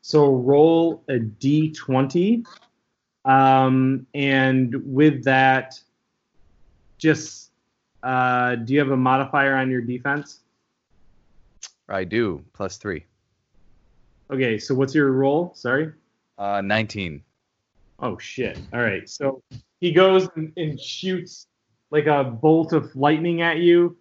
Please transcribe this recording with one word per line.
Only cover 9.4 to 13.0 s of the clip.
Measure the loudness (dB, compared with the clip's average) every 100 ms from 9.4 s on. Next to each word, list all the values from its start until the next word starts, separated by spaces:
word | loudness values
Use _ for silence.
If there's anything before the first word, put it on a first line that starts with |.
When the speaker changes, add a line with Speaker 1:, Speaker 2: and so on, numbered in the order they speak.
| 0 0
Speaker 1:
on | -2
your | -4
defense? | -6 -6 -6 -6 -8 -20 _ _ _ _ _ _ _ _ _ _ _ _ -20 _ _
Speaker 2:
I | -8 -4
do, | -2 -2 -4 -12
plus | _ -12 -10
three. | -10 -10